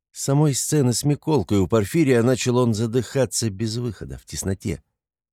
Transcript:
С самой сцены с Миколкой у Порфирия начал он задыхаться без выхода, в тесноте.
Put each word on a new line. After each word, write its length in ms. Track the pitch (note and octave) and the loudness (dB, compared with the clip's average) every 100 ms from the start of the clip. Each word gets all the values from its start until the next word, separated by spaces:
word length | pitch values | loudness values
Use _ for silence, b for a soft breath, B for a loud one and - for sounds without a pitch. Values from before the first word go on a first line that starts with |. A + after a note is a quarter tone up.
| _ | _
С 120 | - | -8
самой 300 | - C#3+ D#3 | 0 2 2
сцены 380 | B2 - D3+ B2+ | 0 0 0 2
с 120 | A2+ | 0
Миколкой 540 | C#3+ C#3+ D#3 D3 - G2+ | -2 -2 0 0 2 0
у 80 | F2 | 2
Порфирия 560 | A2+ G2 E3 C#3 A#2+ | 2 2 2 4 4
начал 360 | A#2+ B2+ B2+ B2 | 4 2 0 2
он 160 | A#2+ | 2
задыхаться 720 | G#2+ A#2 B2+ - C3+ A#2+ - A2+ | 0 0 -2 -2 -2 -2 -2 -4
без 300 | F#2+ A2+ A#2+ | -4 -6 -4
выхода, 400 | A#2+ - C2+ B1+ | -8 -8 -12 -14
в 80 | - | -12
тесноте. 560 | D2 F#2+ F#2+ - D2 _ _ _ _ _ | -8 -6 -4 -6 -8 _ _ _ _ _